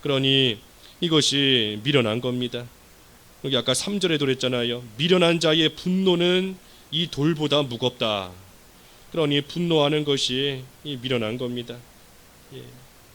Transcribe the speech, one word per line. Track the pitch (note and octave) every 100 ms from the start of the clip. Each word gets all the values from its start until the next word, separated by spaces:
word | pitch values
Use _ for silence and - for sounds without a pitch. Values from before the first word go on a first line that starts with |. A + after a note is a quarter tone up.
그러니 | C#3+ C3+ C3+ C3+ B2+ G#2 - - - -
이것이 | F3 D#3 C3 C#3 C#3 B2+ G#2 G#2+
미련한 | B2 C#3 A2+ A2+
겁니다. | B2+ B2 B2 A#2+ A#2+ - - - - - - -
여기 | C#3 B2+
아까 | A#2+
삼 | B2+ G3 G3+
절에도 | F3+ D3+
그랬잖아요. | C#3 C3 B2+ B2 A#2+ A#2+ A#2+ G#2+
"미련한 | E3 F3+ E3+ E3+
자의 | D#3+ D#3+ D#3
분노는 | - F#3 F#3 F#3+ F3 F3 F#3 F#3+ F#3 - - -
이 | D#3 E3
돌보다 | C3+ D3+ D#3 D3+ C#3+
무겁다." | C#3 A#2 B2 - A2+ G#2 F#2 F2+ - - - - - - -
그러니 | E3+ D3 C#3+
분노하는 | C#3+ E3+ F3 D#3 C#3+ D3+
것이 | D3 C#3 - B2+ C#3+ C3 B2+ -
이 | D3+ C3
미련한 | B2+ B2 G#2+ B2
겁니다. | B2 B2 A#2+ A#2+ B2 - - - - - -
예. | C3 B2 B2+ B2+ - -